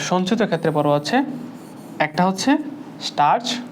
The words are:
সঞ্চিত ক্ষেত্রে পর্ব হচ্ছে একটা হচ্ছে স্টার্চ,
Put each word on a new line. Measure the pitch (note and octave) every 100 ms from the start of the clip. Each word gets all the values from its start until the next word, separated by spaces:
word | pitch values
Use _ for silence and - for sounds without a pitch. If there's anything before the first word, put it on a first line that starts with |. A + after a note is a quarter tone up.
| -
সঞ্চিত | F3+ F#3 A#3 G3+
ক্ষেত্রে | E3 D#3+
পর্ব | D3+ D3 D3
হচ্ছে | D3 B3 C#4+ - - - - - - -
একটা | D3+ - F#3
হচ্ছে | F#3+ - D4+ - - - -
স্টার্চ, | - - D3 G3+ - - -